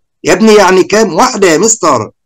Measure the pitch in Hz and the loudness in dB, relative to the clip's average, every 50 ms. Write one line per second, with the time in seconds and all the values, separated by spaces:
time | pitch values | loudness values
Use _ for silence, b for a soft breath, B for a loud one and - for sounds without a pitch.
0 | _ _ _ _ - 139 175 180 220 220 208 208 190 180 185 185 175 - 196 214 | _ _ _ _ -4 -2 -2 0 2 4 4 4 4 2 2 0 0 0 0 -2
1 | 220 190 156 180 254 254 254 208 196 185 - - 202 233 - - - 160 135 117 | -2 -2 -2 -2 -2 -2 -2 -2 0 0 0 0 0 -2 -4 -2 -2 -2 -2 -2
2 | 107 92 _ _ _ | -4 -8 _ _ _